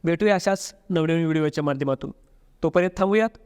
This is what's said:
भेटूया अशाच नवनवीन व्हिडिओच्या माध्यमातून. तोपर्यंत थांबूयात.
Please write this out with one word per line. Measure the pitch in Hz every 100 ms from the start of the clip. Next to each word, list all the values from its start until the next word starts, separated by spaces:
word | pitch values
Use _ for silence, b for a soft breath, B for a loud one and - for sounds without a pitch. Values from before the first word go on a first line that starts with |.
भेटूया | 165 170 208 196
अशाच | 202 196 - - _
नवनवीन | 175 160 165
व्हिडिओच्या | 165 160 151 147
माध्यमातून. | 147 135 139 135 - - _ _ _ _
तोपर्यंत | 165 180 180 180
थांबूयात. | 190 214 220 -